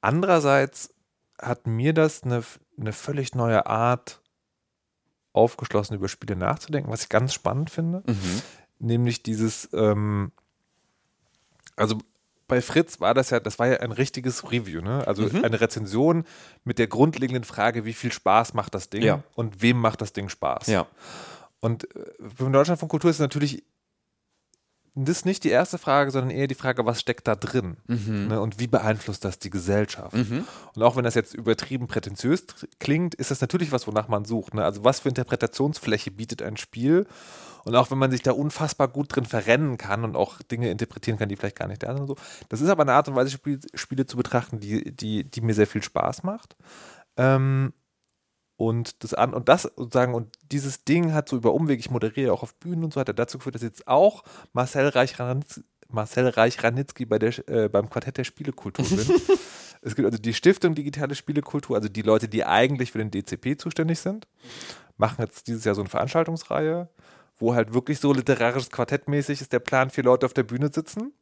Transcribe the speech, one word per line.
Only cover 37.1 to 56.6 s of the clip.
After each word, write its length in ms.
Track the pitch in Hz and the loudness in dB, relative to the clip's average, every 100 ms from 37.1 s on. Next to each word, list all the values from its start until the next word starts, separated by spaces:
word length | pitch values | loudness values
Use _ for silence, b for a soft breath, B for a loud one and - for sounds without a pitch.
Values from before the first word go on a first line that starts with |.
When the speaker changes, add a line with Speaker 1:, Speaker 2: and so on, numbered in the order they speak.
| B B B B B | B B B B B
Speaker 1:
Und 120 | - 117 | 2 4
auch 140 | 123 | 4
wenn 80 | 135 | 2
man 120 | 135 | 2
sich 120 | 127 | 2
da 100 | 131 | 0
unfassbar 560 | 127 147 - 156 - 135 | 0 -2 -2 -4 0 0
gut 260 | 135 147 | 0 -2
drin 120 | - 120 | -2 -2
verrennen 500 | 117 98 123 156 123 | -2 4 4 4 -4
kann 240 | 95 101 | -4 -4
und 140 | 113 69 | -2 0
auch 260 | 98 - | -2 -2
Dinge 280 | - 117 120 | -10 -4 -2
interpretieren 480 | 92 117 - - 107 | -2 -6 -6 -4 -2
kann, 100 | 107 | -4
die 80 | 101 | -4
vielleicht 200 | 104 - | -8 -6
gar 100 | 95 | -10
nicht 140 | 101 | -6
da 80 | - | -6
sind 80 | 135 | -6
und 80 | 139 | -6
so. 80 | 135 B B B | -10 B B B
Das 120 | 113 | 0
ist 80 | 156 | 2
aber 120 | 185 | 4
eine 120 | 143 | 6
Art 120 | 127 147 | 6 4
und 80 | |
Weise, 160 | 131 135 | 0 0
Spiel, 300 | 135 147 139 - | -2 -6 -6 -8
Spiele 320 | - - 127 131 | -14 -6 -2 -2
zu 100 | 127 | -2
betrachten, 420 | - 123 - 110 | 0 0 -2 -8
die, 300 | 101 107 - - | -4 -4 -4 -8
die, 280 | 110 107 | -4 -4
die 160 | - - | -4 -4
mir 140 | 113 | 0
sehr 120 | 107 104 | 4 4
viel 160 | 107 | 2
Spaß 400 | - - - - | -4 -2 -2 -2
macht. 320 | 185 220 _ _ B B B B B - | -6 -8 _ _ B B B B B 2
Ähm, 560 | 131 135 135 135 135 - _ _ _ _ _ _ _ _ | 4 4 4 2 0 -4 _ _ _ _ _ _ _ _
und 480 | 113 117 113 - | 0 0 -4 -10
das 80 | 110 | -8
an-, 180 | - 123 | 0 0
und 140 | 123 110 | 2 4
das 120 | 170 - - | 4 2 -8
sozusagen, 380 | 120 127 127 | -2 2 2
und 140 | 120 113 _ _ | 0 -6 _ _
dieses 320 | 143 139 135 | -6 -4 -8
Ding 280 | - 165 170 | 0 2 2
hat 160 | 156 147 | 0 -2
so 80 | 127 | 2
über 160 | 113 | 2
Umweg, 260 | 131 160 127 | 4 2 0
ich 100 | 110 | -2
moderiere 380 | 123 107 107 131 | -2 -2 0 0
ja 40 | |
auch 100 | 92 | 0
auf 120 | 123 | -2
Bühnen 280 | _ 170 170 | _ -8 -4
und 80 | 165 | -4
so, 60 | 143 | -4
hat 80 | 127 | -4
er 60 | |
dazu 220 | 104 120 131 | -2 -4 -4
geführt, 160 | 135 | -10
dass 80 | 123 | -8
jetzt 240 | 117 - - | -10 -10 2
auch 340 | 131 196 - B B B | 4 4 2 B B B
Marcel 340 | 120 131 143 139 | -4 -2 2 2
Reich-Ranitzky, 760 | 127 131 - 123 131 147 - - _ _ | 4 2 0 -4 -4 -6 -14 -18 _ _
Marcel 400 | 113 110 - 127 | -6 -4 0 2
Reich-Ranitzky 760 | 113 117 - | 6 4 4